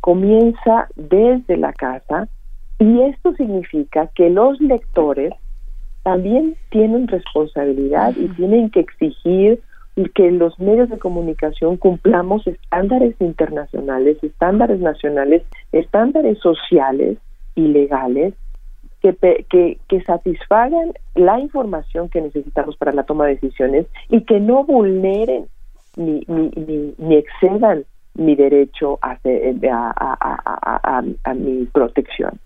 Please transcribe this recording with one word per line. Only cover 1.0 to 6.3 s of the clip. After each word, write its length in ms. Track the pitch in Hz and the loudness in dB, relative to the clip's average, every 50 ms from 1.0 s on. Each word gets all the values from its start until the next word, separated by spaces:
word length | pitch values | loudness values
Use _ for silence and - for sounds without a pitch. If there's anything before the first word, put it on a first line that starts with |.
| 156 151 175 196 220 240 254 254 254 - 175 165 | -4 0 2 4 4 4 4 2 0 -2 -2 0
la 160 | 160 143 - | 0 -4 -4
casa 540 | - 143 127 127 131 _ - 147 170 214 - - - - - - - - - - - | -4 -8 -8 -8 -8 _ -6 -6 -6 -4 -6 -12 -16 -16 -16 -14 -14 -14 -14 0 2
y 220 | 220 214 233 240 | 4 4 6 6
esto 320 | 254 277 277 - - 359 349 | 4 2 0 0 -2 -2 -2
significa 720 | - 277 220 202 185 170 - - 151 143 - - 156 156 156 - | -2 -4 -4 -2 -6 -6 -4 -4 -6 -6 -2 -2 -2 -2 -2 0
que 140 | - 180 170 | 2 4 4
los 300 | 175 190 226 262 277 262 | 4 4 4 2 2 2
lectores 720 | 302 277 262 226 - - - 185 156 147 139 139 135 170 202 - - - - - - - - - - - - - - | 2 2 2 0 -2 -2 0 0 0 0 0 -2 -2 -4 -6 -8 -14 -14 -12 -12 -12 -12 -12 -12 -12 -12 -14 -6 -4
también 520 | 190 185 185 185 196 | -2 -2 0 0 2